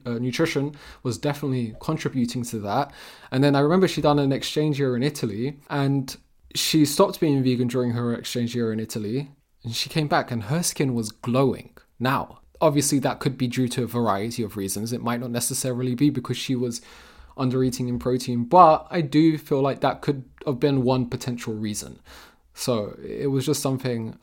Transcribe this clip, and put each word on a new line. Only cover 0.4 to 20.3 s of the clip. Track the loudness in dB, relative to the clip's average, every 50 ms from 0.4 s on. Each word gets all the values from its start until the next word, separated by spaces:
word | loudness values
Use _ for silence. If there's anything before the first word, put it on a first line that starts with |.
| 0 2 2 0 -2 -2 -6 -10 -20 -20 -16 -8 -4
was | -4 -4 -2
definitely | -2 -2 -2 -2 -2 -2 -2 -2 -2 -4 -6 -8
contributing | -6 -4 -4 -2 -2 -4 -2 0 -2 -2 -2 -4 -6
to | -6 -6 -6
that. | -4 -2 0 0 0 -2 -6 -18 -20 -20 -20 -20 -12 -4
And | 0 4
then | 4 4 6
I | 4
remember | 4 4 4 4 4 2
she | 2 2
done | 2 4 4 4
an | 4 2 0
exchange | 0 -2 -4 -2 0 0 0 2 0
year | 0 0 0 0
in | 0
Italy, | -2 -2 -2 -4 -4 -4 -2 -4 -6 -6 -10 -10 -6
and | -2 0 2 2 2 0 -2 -4 -10 -16 _ _ _ _ _ -10 -6
she | -4 -2 2 4 4 4
stopped | 4 6 4 4 4 4 0
being | 2 2 2 4
vegan | 4 2 2 2 0 0
during | 0 0 0 0
her | 0 0 0 -2 -2
exchange | -4 -6 -6 -4 -2 -2 -2 -2
year | -2 -2 -2 -2
in | -4
Italy, | -4 -6 -6 -6 -4 -4 -4 -4 -6 -8 -12 _ _ _ _ _ -10
and | -8 -6
she | -6 -6 -4
came | -2 -2 0 2
back | 2 0 0 0
and | -4 -4 -2
her | -2 -2 -2
skin | -2 -2 -2 0 0 0 0
was | -2 -4 -6
glowing. | -8 _ -4 0 2 4 4 2 2 -2 -8 -18 -20 -20 _ _ _ -4
Now, | 0 0 0 0 -2 -6 -12 -20 -20 _ _ 2
obviously | 2 4 4 4 2 2 2 2
that | 0 0 -2 -2
could | -2 -4 -2 -2
be | -4 -2
due | 0 0 -2 -2
to | 0 -2 -4
a | -2
variety | -2 0 2 2 2 0 0 -4 -4 -4 -6
of | -6 -4
reasons. | -4 -4 -4 -4 -4 -4 -4 -4
It | -4
might | -2 -2 -4 -4
not | -4 -4
necessarily | -4 -2 -2 -2 -4 -2 -4 -4 -2 -2 -2 -2 0
be | 2 2 2
because | 2 2 -4 -4 -6 -6
she | -2 -2 -2
was | -2 -2 -2 -4 -6 -10 -16 -20 -20 -20 -20 -20 -20 -20 -16 -6
under-eating | -2 -2 0 2 2 0 0 0 -2 -4 -4
in | -4 -2
protein, | -2 0 -2 -2 -2 -2 -2 -2 0
but | 6 8 10 10 10 8 6 2 -2
I | -2 -2
do | -2 2 4 4 6 6 4 2
feel | -2 -2 0 2
like | 2 0 0 0
that | 0 -2 -2 -2
could | -2 -4 -4 -4 -6 -16